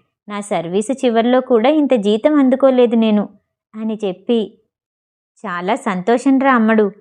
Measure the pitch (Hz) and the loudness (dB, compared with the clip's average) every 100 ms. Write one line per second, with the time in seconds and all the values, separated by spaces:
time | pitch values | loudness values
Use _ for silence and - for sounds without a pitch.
0 | _ _ - 208 202 185 165 185 214 269 | _ _ -14 -12 -6 -6 -4 -4 -4 -4
1 | 254 226 233 254 254 240 240 311 285 254 | -2 0 2 0 2 2 2 2 2 0
2 | 196 220 302 302 262 262 269 254 240 233 | 0 0 2 2 2 2 2 4 2 2
3 | 220 208 - - _ _ _ 214 220 220 | 2 0 -2 -10 _ _ _ -12 -8 -6
4 | 202 185 - 233 208 - _ _ _ _ | -6 -6 -2 -2 -2 -10 _ _ _ _
5 | _ _ _ _ 208 175 180 254 240 185 | _ _ _ _ -10 -6 -4 -4 -4 -4
6 | 180 247 269 269 269 247 220 220 202 - | -2 0 2 2 2 2 2 2 0 -4